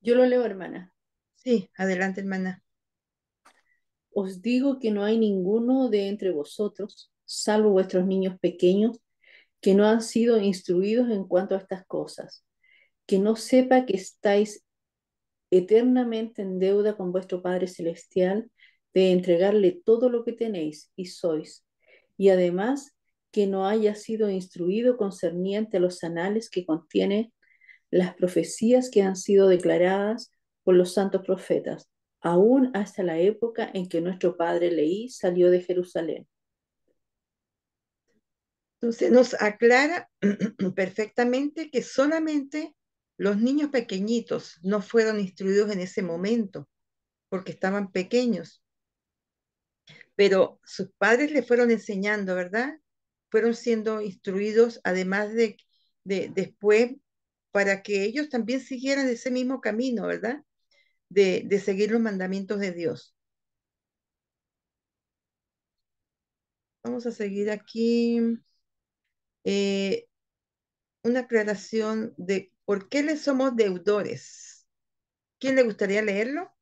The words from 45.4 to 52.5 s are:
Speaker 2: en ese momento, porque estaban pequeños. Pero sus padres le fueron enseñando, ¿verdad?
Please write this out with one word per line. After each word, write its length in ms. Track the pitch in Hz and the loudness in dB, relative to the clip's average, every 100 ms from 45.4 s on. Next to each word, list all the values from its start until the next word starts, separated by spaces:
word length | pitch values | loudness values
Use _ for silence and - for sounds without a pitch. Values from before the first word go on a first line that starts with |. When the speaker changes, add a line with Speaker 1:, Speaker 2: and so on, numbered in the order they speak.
| 190 196 208 | 0 0 0
Speaker 2:
en 80 | 202 | -2
ese 200 | 180 - | -6 -6
momento, 680 | 180 165 190 233 196 156 147 _ _ _ _ _ _ | -6 -4 -2 -2 -2 -8 -18 _ _ _ _ _ _
porque 220 | 190 185 | -8 -8
estaban 380 | 160 190 202 196 | -4 -2 -2 -4
pequeños. 720 | 185 185 240 247 185 165 _ _ _ _ _ _ _ _ _ _ _ _ _ _ - - - | -6 0 0 0 -2 -6 _ _ _ _ _ _ _ _ _ _ _ _ _ _ -20 -18 2
Pero 440 | 202 190 - - | 4 6 2 0
sus 280 | - - 185 _ | -20 -12 -12 _
padres 340 | 202 240 294 | 2 2 2
le 120 | 294 | 0
fueron 280 | 233 240 240 | 2 2 4
enseñando, 640 | 220 - 196 208 214 190 180 | 2 -2 -6 -4 -4 -4 -4
¿verdad? 400 | 180 | -4